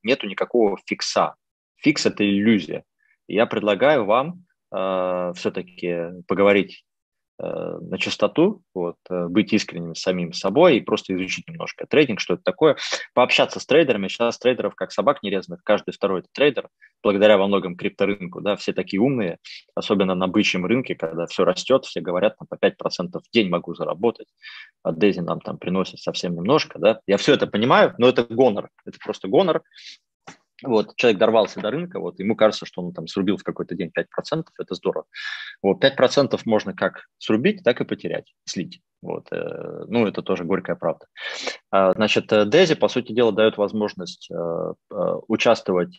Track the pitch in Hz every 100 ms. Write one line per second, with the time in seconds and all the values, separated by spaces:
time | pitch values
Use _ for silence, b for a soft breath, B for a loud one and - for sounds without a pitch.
0 | 107 135 104 95 - 123 107 92 - 101
1 | - - 82 - _ _ _ _ 147 151
2 | 110 - 104 101 107 107 78 80 - _
3 | _ _ - 92 113 110 104 98 135 151
4 | 98 113 147 180 _ _ _ 98 95 95
5 | 92 90 90 90 107 95 87 - 90 87
6 | 85 90 - 92 101 101 95 - _ _
7 | _ _ _ - 87 - 85 85 87 92
8 | - - 101 - 180 214 _ 95 87 -
9 | - 90 87 90 101 107 - 87 85 82
10 | - 90 85 - 98 110 180 120 - 107
11 | - 92 92 - - 82 85 - - 127
12 | 147 101 - 87 - - 156 135 B B
13 | B - 123 - 127 127 - 139 151 107
14 | 95 - 117 117 123 117 104 - 92 -
15 | 104 143 101 95 90 87 - 101 - -
16 | 101 92 - - 147 113 - _ b _
17 | 107 98 107 104 98 98 90 90 101 -
18 | 98 101 87 90 87 98 - 92 90 95
19 | 123 131 92 82 B B - - - 104
20 | 95 92 92 92 101 92 90 123 127 90
21 | 82 82 85 - 92 - - 131 - -
22 | 85 90 104 - - - 98 - - -
23 | 90 85 - 117 98 87 85 82 78 80
24 | 113 - - _ B B B _ - 82
25 | 104 95 85 82 87 82 - 92 92 -
26 | - - 92 85 90 147 - - 104 110
27 | - 98 - 135 - 104 117 185 170 -
28 | 123 127 120 113 131 101 - _ - -
29 | - 104 95 131 190 - B B B B
30 | _ _ - - _ _ 135 110 104 -
31 | 120 98 110 110 101 - 104 135 175 95
32 | 87 - 95 113 110 98 - - 90 87
33 | 80 - 95 90 - 85 87 87 85 -
34 | 85 - - 160 165 - - 87 95 80
35 | - B B B B B 98 95 139 135
36 | 131 - 131 - - 107 98 92 95 -
37 | - _ - 110 160 202 - - - 104
38 | 87 - - _ - 98 85 - _ _
39 | 87 82 - - 82 - 82 80 82 113
40 | 104 92 90 92 85 92 87 85 82 80
41 | _ B B B B B _ 98 95 92
42 | 107 - - 107 104 147 185 156 104 -
43 | 117 113 117 98 110 107 101 107 107 -
44 | 87 - - 87 85 82 85 87 - 98
45 | 87 87 - 110 123 113 - 92 87